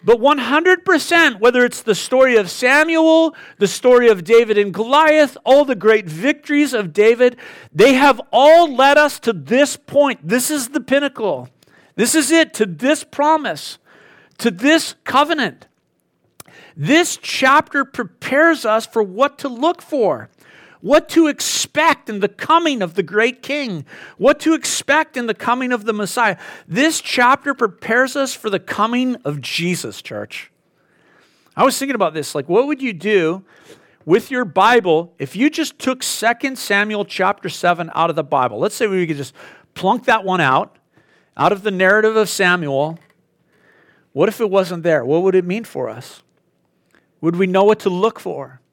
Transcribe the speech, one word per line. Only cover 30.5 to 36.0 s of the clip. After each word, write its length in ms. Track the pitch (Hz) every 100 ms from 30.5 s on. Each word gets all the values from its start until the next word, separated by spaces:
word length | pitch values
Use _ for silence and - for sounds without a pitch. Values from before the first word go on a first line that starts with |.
| _ _ _ _ _ _ _ _ _ _ -
I 80 |
was 140 | 247 262
thinking 160 | 269
about 180 | 247 175
this, 220 | 156 139
like, 160 | 147 139
what 160 | 185 277
would 160 | 285
you 100 | 262
do 520 | 180 196 202 160 185 _ _ _ - _ _
with 260 | - 196 -
your 140 | 254
Bible 720 | 240 165 208 240 185 156 175 _
if 160 | 139
you 140 | 185 277
just 300 | - 311 _
took 240 | - 262